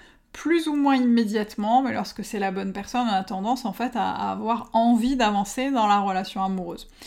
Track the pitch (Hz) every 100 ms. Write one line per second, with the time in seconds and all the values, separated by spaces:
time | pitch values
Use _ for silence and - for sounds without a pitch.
0 | - _ _ - 294 339 311 294 277 269
1 | 247 233 214 214 208 - 208 240 269 214
2 | 196 - 196 208 196 190 196 190 196 -
3 | 240 190 196 190 202 247 240 185 240 233
4 | 190 185 196 190 214 233 233 226 233 240
5 | 240 269 214 202 202 - 269 269 214 202
6 | 196 185 190 202 190 190 170 165 - _